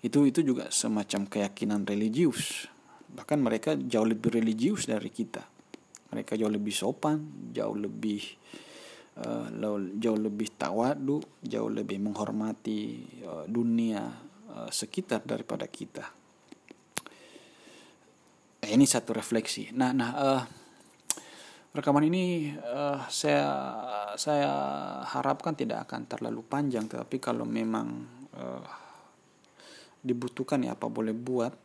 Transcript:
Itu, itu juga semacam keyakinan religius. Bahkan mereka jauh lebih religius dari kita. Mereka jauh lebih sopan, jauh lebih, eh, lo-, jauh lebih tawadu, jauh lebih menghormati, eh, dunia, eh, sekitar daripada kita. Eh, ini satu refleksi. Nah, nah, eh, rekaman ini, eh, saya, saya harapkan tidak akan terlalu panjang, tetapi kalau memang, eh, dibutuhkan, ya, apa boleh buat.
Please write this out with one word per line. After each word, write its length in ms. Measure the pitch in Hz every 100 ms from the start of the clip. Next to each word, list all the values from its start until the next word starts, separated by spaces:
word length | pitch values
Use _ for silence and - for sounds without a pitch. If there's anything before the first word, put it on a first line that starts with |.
Itu, 240 | 120 143 143
itu 160 | 135
juga 240 | 151 120 -
semacam 560 | - 113 107 101 107
keyakinan 640 | 101 107 98 - 107 104 98
religius. 800 | 104 110 123 170 117 - - - - - - -
Bahkan 320 | - - 147
mereka 320 | 123 110 -
jauh 320 | 147 127 117
lebih 320 | 110 110 120 117
religius 480 | 113 110 135 208
dari 240 | - 107 98
kita. 320 | - 113 - - - - - _ - _
Mereka 240 | - - 110
jauh 160 | 107
lebih 220 | 104 104
sopan, 500 | 101 107 135 156 151 151 143 120
jauh 180 | 120 107
lebih, 480 | 104 104 110 110 104 - - - - - - - - - -
eh, 240 | 117 117 113 113
lo-, 400 | 107 104 92 101
jauh 220 | 117 107
lebih 320 | 107 104 107 -
tawadu, 600 | 76 98 123 147 135 147 - -
jauh 320 | 123 113 110
lebih 300 | 110 104 98
menghormati, 1000 | 104 104 107 107 110 110 - 107 110 120 123 -
eh, 220 | 87 82 78
dunia, 560 | 117 117 117 113 104 110 58 - - -
eh, 180 | - -
sekitar 560 | - - - 190 110
daripada 400 | - 107 113 - -
kita. 340 | - - - - - _ _ - - - - _ - - - - - - - - - - - - _ _ _ _ _
Eh, 160 | - 113
ini 80 |
satu 320 | 139 123 - 110
refleksi. 560 | - 113 113 - 110
Nah, 240 | 120 127 131
nah, 140 | 120 131
eh, 220 | 139 135 123 - - - - - - - - - - - -
rekaman 320 | 143 143 143 151
ini, 400 | 180 180 170 151
eh, 460 | 147 120 127 143 143 139
saya, 400 | - 147 147 143 139 131 113 123 104 104 104
saya 320 | - 147 143 143 139 143 147 135 131 131
harapkan 400 | 135 139 - 151
tidak 320 | - 110 -
akan 160 | 120
terlalu 400 | 117 117 117 113
panjang, 400 | 113 143 143 120 107
tetapi 320 | - - 131
kalau 240 | 127 120 117
memang, 560 | 113 110 110 117 120 120 123 - -
eh, 480 | 62 64 - - - - - _ _ _ _ - - - - _
dibutuhkan, 560 | 127 120 123 - 131 143
ya, 160 | 123 117
apa 160 | 113
boleh 240 | 113 110 110
buat. 400 | 123 123 117 -